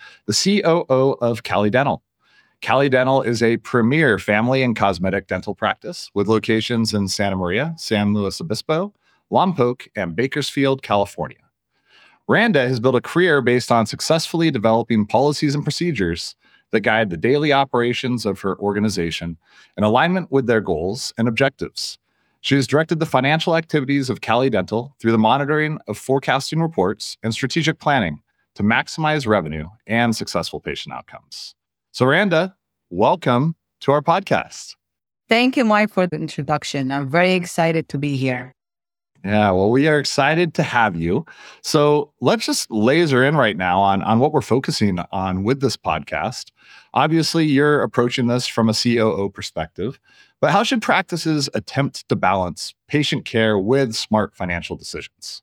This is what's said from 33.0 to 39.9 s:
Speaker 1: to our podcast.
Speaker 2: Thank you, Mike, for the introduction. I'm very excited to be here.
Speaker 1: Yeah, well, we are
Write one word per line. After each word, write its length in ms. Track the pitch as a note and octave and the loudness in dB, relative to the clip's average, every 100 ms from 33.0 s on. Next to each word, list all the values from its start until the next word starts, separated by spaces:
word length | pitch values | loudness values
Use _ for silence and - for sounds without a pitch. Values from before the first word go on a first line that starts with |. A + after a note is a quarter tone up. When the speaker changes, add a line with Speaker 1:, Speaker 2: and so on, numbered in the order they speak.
| A#2+ F3+ - B2 D#3 D#3+ _ _ | 2 2 2 2 2 -2 _ _
Speaker 1:
to 100 | - | 0
our 100 | C#3+ | 2
podcast. 720 | D3 F3 G3+ G#2 - - - - _ _ _ _ - | 2 0 0 -2 -2 -12 -20 -20 _ _ _ _ 0
Speaker 2:
Thank 280 | A3+ B3+ C4+ | 2 2 2
you, 80 | |
Mike, 260 | A3+ G#3 G#3 | 2 2 2
for 180 | - F3+ | 0 -2
the 80 | D#3 | -2
introduction. 720 | D#3+ - C#3+ D3+ - C#3+ C3 | -8 -6 -4 -4 -4 -6 -4
I'm 180 | C#3 C3+ | -4 -2
very 260 | E3 F#3 | 0 2
excited 540 | F#3 F3 - E3 D#3+ - | 2 -2 -2 0 0 -4
to 60 | C#3+ | -4
be 200 | C#3+ C3+ | -4 -2
here. 360 | C3 B2+ C3 - _ _ _ _ _ _ | -2 -4 -8 -18 _ _ _ _ _ _
Speaker 1:
Yeah, 280 | F#2+ G#2+ G#2 | -2 2 2
well, 180 | F#2 G2+ | 4 4
we 160 | B2+ | 4
are 140 | D#3 | 4